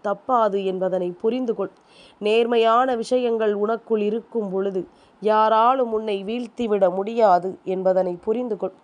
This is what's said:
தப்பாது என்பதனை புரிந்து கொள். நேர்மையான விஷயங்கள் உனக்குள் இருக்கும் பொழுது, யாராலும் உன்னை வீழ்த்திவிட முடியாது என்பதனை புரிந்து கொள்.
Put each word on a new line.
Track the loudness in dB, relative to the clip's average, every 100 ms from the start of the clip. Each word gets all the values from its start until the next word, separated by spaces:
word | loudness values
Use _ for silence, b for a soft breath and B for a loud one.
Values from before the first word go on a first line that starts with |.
தப்பாது | -6 -6 -2 2 2 0 -2
என்பதனை | -2 -2 -2 -4
புரிந்து | -4 -2 -2 -2 -4
கொள். | -6 -10 b b b b
நேர்மையான | 0 2 2 2 4 4 2 -2
விஷயங்கள் | -2 0 0 0 0
உனக்குள் | 0 -2 -4 -2 -2
இருக்கும் | 0 -2 -6 -6 -4
பொழுது, | -4 -2 -4 -8 b b _
யாராலும் | 0 2 4 4 4 2 0
உன்னை | -2 -4 -4
வீழ்த்திவிட | -4 -6 -8 -6 -2 2 2
முடியாது | 0 -2 2 4 4 2 -8 -6
என்பதனை | -2 2 2 0 -4
புரிந்து | -4 -4 -4 -6
கொள். | -6 -8